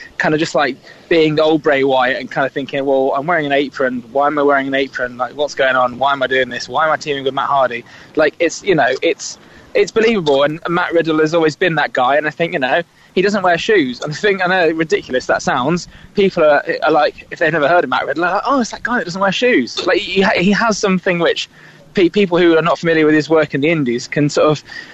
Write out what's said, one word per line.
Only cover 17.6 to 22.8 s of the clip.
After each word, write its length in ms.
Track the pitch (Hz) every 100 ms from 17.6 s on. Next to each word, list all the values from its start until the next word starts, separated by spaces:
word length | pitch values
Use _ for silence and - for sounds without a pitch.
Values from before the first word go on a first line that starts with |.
| 143
heard 160 | 175
of 60 | 143
Matt 160 | 127 120
Riddle, 180 | 143
they're 80 | 175
like, 100 | 196
"Oh, 160 | - 277
it's 120 | 226
that 100 | -
guy 160 | - 240
that 60 |
doesn't 160 | 175 185
wear 100 | 196
shoes." 560 | 185 247 202 113 - 175
Like, 120 | 185
he 220 | 196 190
ha-, 120 | 196 -
he 140 | 180
has 280 | 196 226 208
something 420 | 202 185 196 175
which 280 | 156 113 - - - - -
pe-, 140 | - 170
people 300 | 202 196 175
who 180 | 175 160
are 40 |
not 140 | 165
familiar 300 | 151